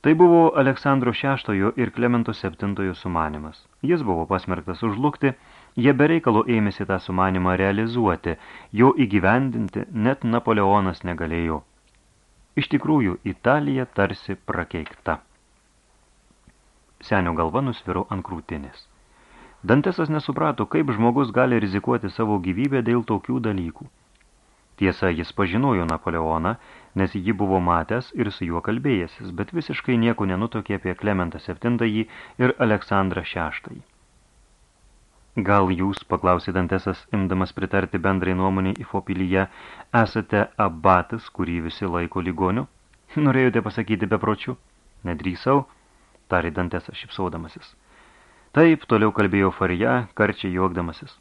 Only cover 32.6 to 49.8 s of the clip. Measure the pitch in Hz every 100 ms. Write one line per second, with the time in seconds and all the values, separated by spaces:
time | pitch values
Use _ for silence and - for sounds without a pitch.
32.6 | 117 104 - 101 95 90 85 87 80 -
33.6 | - - - _ _ _ _ _ _ _
34.6 | _ _ _ _ _ _ _ - 95 101
35.6 | 92 90 95 98 - 87 90 87 - 90
36.6 | 87 95 98 90 - 107 95 95 92 -
37.6 | 185 202 - 92 95 95 92 90 95 95
38.6 | 95 - - 98 - 92 92 95 95 -
39.6 | - - - 120 110 113 101 107 107 -
40.6 | 101 82 95 90 85 113 - - 87 85
41.6 | 82 - 98 87 85 95 87 80 92 110
42.6 | 139 _ _ _ _ 151 147 131 127 113
43.6 | 104 107 110 104 98 107 110 104 - 127
44.6 | _ _ _ - 90 78 92 90 127 139
45.6 | - _ _ _ _ _ _ 90 82 76
46.6 | 90 87 - - - - 92 82 82 -
47.6 | - _ _ _ - _ _ _ _ 143
48.6 | 165 156 - 110 107 104 101 101 95 -
49.6 | 95 90